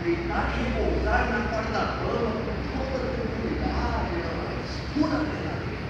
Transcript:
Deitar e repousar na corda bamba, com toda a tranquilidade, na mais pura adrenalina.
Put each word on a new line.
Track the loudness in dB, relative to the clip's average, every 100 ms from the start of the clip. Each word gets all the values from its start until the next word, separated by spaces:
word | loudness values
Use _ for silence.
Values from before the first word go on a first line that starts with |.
Deitar | 2 2 2 0 0 0
e |
repousar | 0 2 2 2 4 4 4
na | 2 0
corda | 0 0 0 0 0
bamba, | 0 0 0
com | 0 -2 -2 -2 -2
toda | -2 -2
a | -2
tranquilidade, | -2 -2 -2 -2 0 0 2 0 0 0 -2
na | -2 -2
mais | -4 -4 -4 -6 -4
pura | 2 2 2
adrenalina. | 0 -2 -2 -4 -4 -4 -4